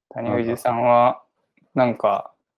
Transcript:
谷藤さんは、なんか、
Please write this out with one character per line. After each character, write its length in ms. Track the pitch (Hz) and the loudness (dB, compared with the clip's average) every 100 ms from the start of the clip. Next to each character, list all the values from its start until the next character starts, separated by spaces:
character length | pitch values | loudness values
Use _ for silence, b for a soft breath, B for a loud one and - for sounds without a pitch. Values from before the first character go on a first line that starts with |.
| _ | _
谷 200 | - 117 120 | -12 -6 -4
藤 120 | 117 120 | -2 -4
さ 160 | 123 | -4
ん 100 | 117 | 0
は、 400 | 120 120 123 - _ _ _ _ _ | 2 4 4 0 _ _ _ _ _
な 120 | 127 123 | -2 0
ん 120 | 104 | 0
か、 340 | 104 98 - _ _ | 0 -2 -6 _ _